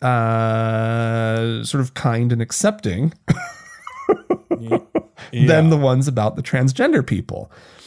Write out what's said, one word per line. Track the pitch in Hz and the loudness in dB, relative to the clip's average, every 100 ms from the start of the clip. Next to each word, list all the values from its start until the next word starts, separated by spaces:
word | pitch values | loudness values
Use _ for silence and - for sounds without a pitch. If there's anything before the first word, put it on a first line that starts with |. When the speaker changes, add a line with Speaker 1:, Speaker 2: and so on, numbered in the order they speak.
Speaker 1:
uh, | 127 123 113 113 113 110 113 110 113 117 117 113 113 113 113 113 | 0 2 2 2 2 0 0 0 0 0 0 0 0 0 -2 -4
sort | 113 143 | -4 -2
of | 127 | -2
kind | - 131 117 120 | -2 -2 0 2
and | 120 | 0
accepting | 113 - 208 214 110 90 156 - - | -2 -2 -2 -2 -4 -2 -2 -2 -2
<laughs> | - 698 659 - - - 1017 1077 - - - - | -4 -4 -16 -20 -20 -18 -8 -2 -2 -2 -6 -4
Speaker 2:
Y-, | 339 113 - - - - - - | -6 -2 -4 -2 -6 -6 -14 -8
Speaker 1:
than | 120 147 160 | 2 4 6
Speaker 2:
yeah. | 160 | 6
Speaker 1:
the | 156 | 4
ones | 135 127 139 | 4 2 0
about | 120 107 - | 0 0 -2
the | |
transgender | - 131 131 131 277 311 127 | -4 0 0 2 2 2 0
people, | 92 - - - - - - | -2 -4 -10 -12 -18 -20 -20